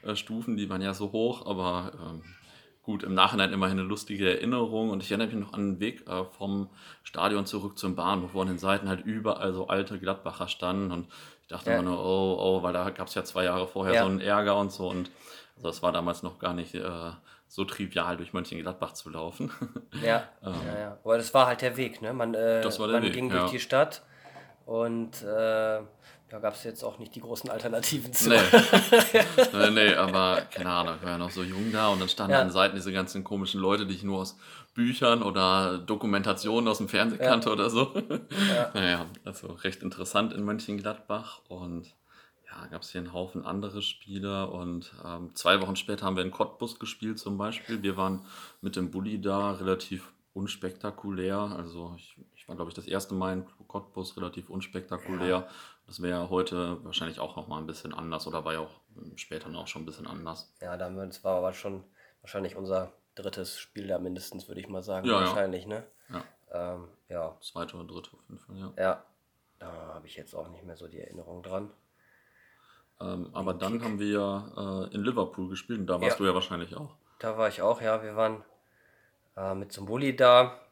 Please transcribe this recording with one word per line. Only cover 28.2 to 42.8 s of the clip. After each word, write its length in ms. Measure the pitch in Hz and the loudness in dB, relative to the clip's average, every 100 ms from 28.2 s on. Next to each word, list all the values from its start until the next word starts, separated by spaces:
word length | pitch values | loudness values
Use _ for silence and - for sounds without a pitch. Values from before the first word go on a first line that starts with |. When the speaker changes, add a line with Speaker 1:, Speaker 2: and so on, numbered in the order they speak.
| 113 | 8
Speaker 1:
Nee. 100 | 117 | 8
Speaker 2:
<laughs> 1120 | 95 226 - 196 - 233 214 226 208 - 247 | 12 12 12 6 10 8 10 6 6 6 6
Speaker 1:
Nee, 160 | - 107 | 8 6
nee, 220 | 110 104 78 | 10 8 8
aber 460 | 98 95 92 90 - | 6 4 4 4 0
keine 180 | - 90 | -4 0
Ahnung, 240 | 87 85 82 | 2 0 -2
ich 60 | |
war 80 | 90 | -4
ja 60 | 87 | -4
noch 120 | 87 | -4
so 120 | 92 | -4
jung 280 | 90 92 110 | -4 -2 0
da 160 | 110 107 | 4 4
und 100 | 98 | 4
dann 80 | 92 | 2
standen 240 | - 98 | 0 6
Speaker 2:
Ja. 60 | 139 | 6
Speaker 1:
an 60 | 92 | 6
den 40 | |
Seiten 220 | 92 95 95 | 6 4 4
diese 160 | 92 | -2
ganzen 320 | 95 95 101 | -2 -2 -4
komischen 380 | 95 104 92 101 | -4 -4 -2 0
Leute, 240 | 95 104 98 | 2 2 0
die 80 | |
ich 100 | 95 | -4
nur 160 | 98 95 | -2 -2
aus 180 | 92 - - - - | -4 -8 -20 -20 -12
Büchern 500 | - 120 127 127 117 | -2 0 4 4 4
oder 540 | 101 95 92 95 95 90 | 2 4 6 6 4 0
Dokumentationen 880 | 87 104 113 101 101 95 107 113 117 | -2 -2 2 2 2 0 2 2 2
aus 120 | 104 | 0
dem 100 | 117 | 0
Fernsehen 320 | 104 113 110 | 2 2 2
Speaker 2:
Ja. 80 | 127 | 4
Speaker 1:
kannte 200 | 117 113 | 4 4
oder 180 | 107 107 | 2 4
so. 240 | 117 131 196 - 147 - 190 202 | 4 2 0 -4 -6 -4 0 2
Speaker 2:
Ja. 220 | 120 120 | 4 2
Speaker 1:
Naja, 320 | 104 92 87 85 - | 2 2 2 0 -10
also 240 | - 92 80 | -14 -12 -12
recht 340 | 82 95 92 | -6 -6 -4
interessant 520 | 98 - 92 101 107 | -8 -8 -2 0 0
in 100 | - | -2
Mönchengladbach 960 | 104 107 - 104 101 104 - 104 117 - _ | -4 -4 -4 -6 -6 -8 -6 -8 -8 -18 _
und 480 | 90 87 85 - _ _ - - _ - | -12 -8 -10 -12 _ _ -20 -20 _ -20
ja, 160 | - - | -18 -14
gab's 220 | 80 | -14